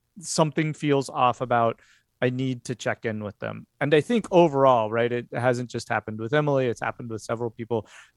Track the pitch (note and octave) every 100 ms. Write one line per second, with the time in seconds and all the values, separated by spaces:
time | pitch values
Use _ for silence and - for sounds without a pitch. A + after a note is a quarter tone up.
0 | _ - D#3 - D#3+ D3+ D#3 D3 D3 C#3
1 | C3 D3+ B2 A#2+ B2 A#2+ A#2 - _ _
2 | _ _ B2+ B2+ C3 B2+ - B2 B2 G#2+
3 | A#2 G#2+ G#2 - A2+ - - _ C#3+ D#3
4 | - A#3+ - F3+ E3+ C#3 C3+ B2 A2 A2+
5 | A#2+ A#2+ A#2+ C#3 B2 B2 B2 A#2+ - A2+
6 | - A2 A2+ D3+ D3 C#3 B2+ A2 B2+ -
7 | B2 A2 - A2+ A#2 - A#2 A2+ - -
8 | -